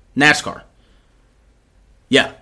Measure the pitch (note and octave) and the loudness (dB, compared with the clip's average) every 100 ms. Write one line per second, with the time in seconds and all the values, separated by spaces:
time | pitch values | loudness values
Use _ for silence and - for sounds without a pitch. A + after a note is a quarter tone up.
0 | _ - D3 C#3+ - - - _ _ _ | _ 0 2 2 -2 -14 -18 _ _ _
1 | _ _ _ _ _ _ _ _ _ _ | _ _ _ _ _ _ _ _ _ _
2 | - C3 - - | -2 0 0 -6